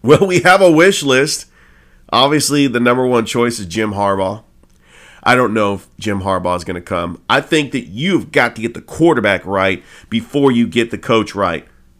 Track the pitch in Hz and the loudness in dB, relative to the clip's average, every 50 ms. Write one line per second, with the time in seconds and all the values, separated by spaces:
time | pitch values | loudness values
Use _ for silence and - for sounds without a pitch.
0 | - 120 151 - 196 190 180 160 127 185 185 196 196 180 160 156 170 196 196 - | 6 4 4 4 4 2 0 2 4 4 4 6 6 6 6 6 6 4 4 0
1 | 151 139 127 131 139 131 - - - _ _ _ _ _ _ _ _ _ _ _ | 0 2 2 2 2 0 -4 -8 -10 _ _ _ _ _ _ _ _ _ _ _
2 | _ - - 117 131 143 151 151 - - 143 147 143 135 117 120 120 123 123 127 | _ -4 0 0 2 2 2 0 0 0 0 0 0 0 0 0 2 2 2 2
3 | 127 127 123 120 113 - - 123 120 120 117 110 101 87 82 110 110 107 - 101 | 0 0 0 0 -2 -2 -2 -2 -2 -2 -4 -6 -10 -8 -4 -4 -4 -4 -2 -2
4 | 101 101 98 95 95 95 101 117 - _ _ _ _ _ _ _ _ _ - - | -2 -2 0 -2 -2 -4 -6 -8 -14 _ _ _ _ _ _ _ _ _ -20 -20
5 | - - - - - - - 127 123 107 107 110 104 101 101 95 - _ _ - | -20 -20 -20 -6 0 2 2 2 2 0 0 0 0 0 -2 -6 -10 _ _ -10
6 | - 107 101 98 92 98 95 90 87 90 90 90 87 98 90 87 90 - 98 87 | -6 -6 -4 -4 -2 -2 -2 -2 -2 -2 -4 -4 -4 -8 -10 -10 -8 -6 -6 -6
7 | 85 87 85 - _ - 127 139 - - 170 156 147 123 135 131 - - 92 113 | -4 -6 -10 -14 _ -2 -2 -2 0 0 -2 -2 -2 -2 -6 -8 -8 -8 -10 -6
8 | 151 190 190 151 95 - - 147 123 120 - - 107 113 - - - - - - | -4 -2 -2 -2 -4 -2 0 0 0 0 -2 -6 -8 -8 -8 -10 -18 -16 -4 0
9 | 160 170 156 123 101 104 98 87 - 90 98 98 95 95 95 87 - - - - | 2 2 2 2 0 0 0 -2 -4 -4 -2 0 0 0 -2 -4 -8 -20 -20 -20
10 | - _ 110 117 113 - - 143 139 139 123 120 117 101 85 117 113 113 - 95 | -14 _ -6 -6 -6 -4 -2 2 2 4 4 2 0 0 0 -2 -2 -2 -4 -12
11 | - - 117 113 104 - - 98 98 90 85 76 - _ _ _ _ _ _ | -4 -2 0 0 0 -2 -4 -4 -4 -4 -4 -6 -10 _ _ _ _ _ _